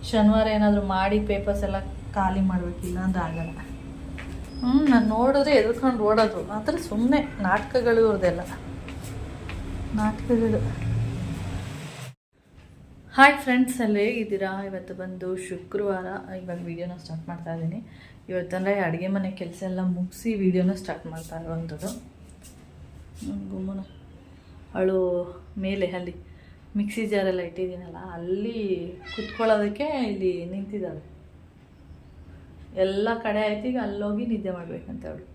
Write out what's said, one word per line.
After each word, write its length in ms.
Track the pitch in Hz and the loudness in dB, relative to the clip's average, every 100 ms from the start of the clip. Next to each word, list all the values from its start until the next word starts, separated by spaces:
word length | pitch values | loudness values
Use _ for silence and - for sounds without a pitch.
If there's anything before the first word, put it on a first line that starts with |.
| - | 0
ಶನಿವಾರ 360 | 226 208 220 214 | 6 6 8 4
ಏನಾದರೂ 340 | 214 208 202 | 4 6 4
ಮಾಡಿ 380 | 196 190 190 208 | 2 2 4 2
ಪೇಪರ್ಸ್ 440 | 208 202 202 202 | 2 0 0 0
ಎಲ್ಲ 160 | 202 196 196 - - - | 0 -2 -4 -10 -6 0
ಖಾಲಿ 260 | 190 190 | 0 2
ಮಾಡಬೇಕಿಲ್ಲ 580 | 190 180 175 180 180 180 | 2 2 -2 -6 -6 -2
ಅಂದ್ರೆ 240 | 185 185 | -2 0
ಆಗಲ್ಲ. 360 | 165 165 165 - - - - - - - - - - - | -2 -4 -6 -8 -10 -12 -12 -12 -10 -10 -10 -10 -10 -4
ಹ್ಞೂ, 280 | 247 269 294 | 4 6 8
ನಾನು 200 | 240 214 | 8 6
ನೋಡಿದ್ರೆ 440 | 214 254 277 277 | 4 4 6 6
ಎದ್ಕೊಂಡು 520 | 277 220 240 269 240 | 6 6 4 2 2
ಓಡೋದು, 480 | 208 214 220 190 139 | 4 6 4 2 -6
ಆ 100 | 208 | -4
ಥರ 140 | 214 - - | -2 -2 -2
ಸುಮ್ಮನೆ 520 | 208 240 294 285 - | 0 4 4 2 -2
ನಾಟಕಗಳು 580 | 196 202 - 254 240 226 | 2 2 2 2 4 6
ಇವ್ರದ್ದೆಲ್ಲ, 400 | 226 202 180 170 180 - - - - - - - - - - - - - - | 6 6 2 2 -4 -10 -10 -10 -10 -10 -10 -8 -8 -10 -8 -8 -6 -6 -4
ನಾಟಕಗಳು. 680 | 214 214 214 - 233 226 214 - - - - - - - - - - - - - - - - _ _ _ - - - - - - | 0 0 0 2 4 4 2 0 -2 -2 0 0 -2 -4 -4 -4 -6 -8 -10 -12 -12 -14 -16 _ _ _ -20 -20 -20 -20 -20 -8
ಹಾಯ್ 240 | - 277 285 | 8 8 8
ಫ್ರೆಂಡ್ಸ್, 440 | - 247 254 247 | 2 4 4 2
ಎಲ್ಲ 160 | 226 208 | 2 4
ಹೇಗಿದ್ದೀರಾ? 680 | 208 240 208 202 190 190 | 2 0 -2 -2 -2 -4
ಇವತ್ತು 300 | 196 190 175 | -6 -8 -10
ಬಂದು 440 | 185 185 185 185 185 | -10 -10 -8 -6 -6
ಶುಕ್ರವಾರ. 680 | - 180 - 202 202 190 185 196 - | -6 -12 -6 -4 -2 -2 -4 -8 -10
ಇವಾಗ 260 | 185 180 175 | -12 -8 -8
ವೀಡಿಯೋನ 280 | 175 165 175 175 | -8 -8 -8 -10
ಸ್ಟಾರ್ಟ್ 300 | - 160 - | -10 -10 -10
ಮಾಡ್ತಾ 260 | 170 - | -10 -8
ಇದ್ದೀನಿ. 280 | 165 165 196 233 - - - - | -4 -4 -6 -10 -18 -20 -20 -6
ಇವತ್ತಂದರೆ 500 | 185 180 185 190 202 | -4 -2 -2 0 2
ಅಡುಗೆ 280 | 180 165 185 | 2 0 0
ಮನೆ 240 | 196 190 | 0 -2
ಕೆಲಸ 320 | 185 170 170 | -4 -10 -6
ಎಲ್ಲ 160 | 190 185 | -4 -2
ಮುಗಿಸಿ 520 | 185 180 180 - 233 | 0 0 -4 -4 -4
ವೀಡಿಯೋನ 400 | 214 190 180 180 | 2 4 4 4
ಸ್ಟಾರ್ಟ್ 320 | 190 - 160 165 | 0 -4 -8 -8
ಮಾಡ್ತಾ 340 | 160 160 165 | -10 -10 -10
ಇರುವಂಥದ್ದು. 480 | 165 165 165 156 185 240 - - - - - - - - - - - - 196 | -6 -6 -6 -6 -8 -8 -14 -20 -20 -20 -20 -20 -20 -20 -20 -20 -20 -12 -8
ಹ್ಮ್, 240 | 202 190 | -6 -6
ಗುಮ್ಮನ 300 | 190 190 196 190 - - - - - - - - 190 | -6 -6 -6 -10 -16 -20 -20 -20 -20 -20 -20 -10 0
ಅವಳು 220 | 185 190 180 175 175 175 - - | 2 4 2 0 -4 -10 -14 -6
ಮೇಲೆ 280 | 190 202 180 | -4 0 0
ಅಲ್ಲಿ 300 | 180 180 - - - - - - 208 | -2 -8 -12 -16 -20 -20 -20 -6 -2
ಮಿಕ್ಸಿ 300 | 208 - 220 | -2 -2 0
ಜಾರೆಲ್ಲ 320 | 208 190 185 | 2 2 0
ಇಟ್ಟಿದ್ದೀನಲ್ಲ, 580 | 170 170 185 180 180 170 185 | -4 -4 -6 -6 -12 -12 -12
ಅಲ್ಲಿ 460 | 170 175 190 214 233 202 180 170 - - - | -10 -4 -2 -2 -4 -2 -2 -4 -10 -12 -10
ಕುತ್ಕೊಳ್ಳೋದಕ್ಕೆ 680 | 214 - 220 214 208 208 | -8 0 4 4 4 -2
ಇಲ್ಲಿ 640 | 294 285 233 202 185 175 170 | -2 0 -2 0 0 -2 -4
ನಿಂತಿದ್ದಾಳೆ. 580 | 190 202 202 175 156 - - - - - - - - - - - - - - - - - 185 | -8 -8 -6 -6 -8 -14 -20 -20 -20 -20 -20 -20 -20 -20 -20 -20 -20 -20 -20 -20 -20 -12 0
ಎಲ್ಲ 260 | 190 196 220 233 | 0 2 0 0
ಕಡೆ 180 | 226 208 214 | 0 0 0
ಆಯ್ತು, 200 | 214 233 | 0 -2
ಈಗ 100 | 247 | -2
ಅಲ್ಲೋಗಿ 440 | 208 202 208 208 233 | -2 -4 -2 -2 -2
ನಿದ್ದೆ 260 | 220 185 | -2 -4
ಮಾಡ್ಬೇಕಂತ 540 | 175 170 - - - 80 | -6 -8 -12 -10 -12 -10
ಅವಳು. 200 | 78 - | -12 -14